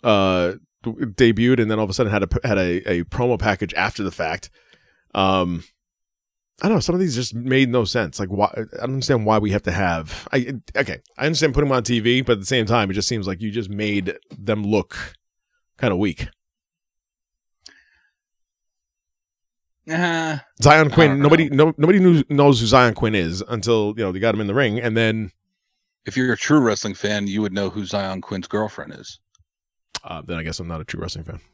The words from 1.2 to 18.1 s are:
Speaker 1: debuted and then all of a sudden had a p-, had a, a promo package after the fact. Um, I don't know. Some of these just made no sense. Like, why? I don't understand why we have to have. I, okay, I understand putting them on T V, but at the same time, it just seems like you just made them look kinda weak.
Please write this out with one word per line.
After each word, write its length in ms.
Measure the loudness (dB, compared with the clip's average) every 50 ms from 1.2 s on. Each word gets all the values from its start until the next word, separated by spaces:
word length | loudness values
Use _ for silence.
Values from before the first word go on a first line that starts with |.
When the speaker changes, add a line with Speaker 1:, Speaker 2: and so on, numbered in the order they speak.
| 4 4 4
Speaker 1:
debuted 260 | 4 2 2 2 2
and 100 | 2 0
then 100 | 0 -2
all 40 | -2
of 60 | -2
a 40 | 0
sudden 180 | -2 0 0 0
had 100 | 0 0
a 40 | 0
p-, 120 | -2 -2 -2 0
had 100 | 0 0
a, 320 | 0 0 0 -2 -2 -2
a 140 | -2 -2 -2
promo 320 | -4 -4 -2 0 0 0 0
package 360 | 0 -2 -2 -2 -4 -6 -2
after 300 | -2 -2 -2 -2 -4 -6
the 80 | -6
fact. 380 | -4 -4 -6 -6 -6 -8 -10 -16 _ _ _ _ _ _ _ _ _ _ _ _ _
Um, 500 | 0 0 2 2 2 0 -2 -4 -6 -8 -12 _ _ _ _ _ _ _ _ _ _ _ _ _ _ _ _ _ _
I 60 | -2 0
don't 80 | 0
know. 60 | 0
Some 140 | 0 0 0
of 40 | 0
these 160 | 0 0 -2
just 180 | -4 -6 -6 -8
made 360 | -8 -4 0 2 2 2 2
no 160 | 2 0 0
sense. 340 | 0 0 -2 -2 -4 -4 -6
Like, 80 | -6 -6
why? 220 | -2 -2 -2 -2 -2
I 80 | -4 -10 -10 -10 -10
don't 120 | -8 -6 -6
understand 300 | -6 -2 0 0 0 2
why 120 | 2 2 2
we 140 | 2 0
have 120 | -2 -2 -2
to 80 | -2
have. 560 | -2 0 0 0 -2 -2 -6 -8 -12 -14 -12 -4 -4
I, 220 | -4 -2 -2 -8 -12 -12 -10 -4
okay, 240 | -4 -4 -4 -4 -12 _ _ _ _
I 80 | -4
understand 280 | -2 -2 0 0 0 2
putting 160 | 2 0 2
them 80 | 2 0
on 60 | 0
T 160 | 0 -2 0
V, 200 | 2 2 2 2
but 120 | 2 0 0
at 60 | -2
the 40 | 0
same 200 | -2 -2 -2 0
time, 240 | 2 2 2 2 0
it 40 | -2
just 120 | -2 -2 -2
seems 200 | -4 -4 -4 -6
like 120 | -6 -6
you 80 | -8 -8
just 200 | -6 -6 -8 -8
made 440 | -8 -6 -4 -2 -2 -2 -2 -4 -8 -10 _ _ -20 -16
them 260 | -4 -4 -4 -2 -2
look 480 | 0 0 0 -2 _ -10 -12 -12 -14 -16 _ _ _ _ _ _ _ _ _ _ _ _ _
kinda 160 | -2 -2 0
weak. 320 | 0 -2 -2 -2 -4 -10 -12 _ _ _ _ _ _ _ _ _ _ _ _ _ _ _ _ _ _ _ _ _ _ _ _ _ _ _ -20 _ _ _ _ _ _ _ _